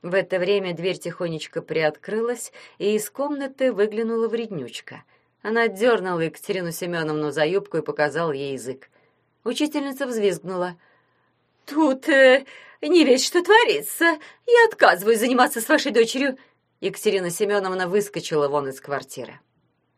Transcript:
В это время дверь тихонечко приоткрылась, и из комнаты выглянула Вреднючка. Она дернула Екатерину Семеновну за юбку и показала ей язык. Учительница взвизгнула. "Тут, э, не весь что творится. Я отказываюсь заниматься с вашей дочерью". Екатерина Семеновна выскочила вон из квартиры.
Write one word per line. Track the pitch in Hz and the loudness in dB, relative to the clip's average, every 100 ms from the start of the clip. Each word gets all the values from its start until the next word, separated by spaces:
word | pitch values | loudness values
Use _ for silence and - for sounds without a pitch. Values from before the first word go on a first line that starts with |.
В | 170 | 0
это | 190 180 190 | -2 0 -2
время | 180 202 190 | 0 0 0
дверь | 165 175 180 | -4 -4 -4
тихонечко | 180 165 175 160 - 165 | -8 -6 -6 -6 -8 -10
приоткрылась, | 160 160 156 151 - 214 233 240 - - - _ | -6 -2 -2 -2 -8 -4 -4 -6 -10 -16 -20 _
и | 190 | -2
из | 214 208 | -2 -4
комнаты | - 285 285 269 269 262 | -6 -6 -4 -8 -2 -2
выглянула | 202 214 208 226 226 226 | 2 -2 0 -4 -2 -2
Вреднючка. | 226 226 185 123 - - - _ _ _ _ | -2 -6 -8 -10 -12 -16 -20 _ _ _ _
Она | 202 226 226 | -4 0 0
дернула | 190 240 226 185 175 | 0 2 2 0 -2
Екатерину | 165 156 - 196 170 | -4 -6 -8 -6 -6
Семеновну | 165 175 170 156 151 151 | -6 -6 -4 -4 -2 -4
за | 143 | 0
юбку | 151 190 196 160 | 0 0 -2 -6
и | |
показала | 151 147 147 139 170 | -6 -2 -2 0 -4
ей | 135 139 | -4 -6
язык. | 131 120 131 - _ _ _ _ _ | -8 -8 -12 -16 _ _ _ _ _
Учительница | - 247 294 294 277 269 269 | -8 -4 -2 -2 -6 -6 -6
взвизгнула. | 233 202 170 170 185 180 175 _ _ _ _ _ _ _ _ - | 0 0 -2 -6 -4 -6 -8 _ _ _ _ _ _ _ _ -8
"Тут, | 285 302 262 - | 0 2 0 2
э, | 277 262 262 269 - - - | 6 8 6 2 -20 -20 -10
не | 302 349 | 2 4
весь | 294 254 - | 6 4 4
что | 359 | -2
творится. | 349 440 466 147 - - 339 311 - - - | 6 6 6 0 -4 0 0 0 -8 -16 2
Я | 480 453 | 6 6
отказываюсь | - 220 180 202 226 | 6 4 4 2 2
заниматься | 240 247 247 233 | 2 4 2 0
с | 220 | 0
вашей | 302 - | 2 2
дочерью". | 240 226 269 277 262 _ _ _ _ | 2 2 0 -4 -4 _ _ _ _
Екатерина | 196 190 208 196 180 | -8 -2 0 0 -2
Семеновна | 165 202 208 190 185 180 | -4 0 0 -2 -4 -2
выскочила | 202 202 170 - 156 143 | -2 -2 -8 -4 0 0
вон | 147 139 | 0 -4
из | 131 | -10
квартиры. | - 139 131 - 85 - _ _ _ _ _ | -8 -8 -8 -16 -16 -18 _ _ _ _ _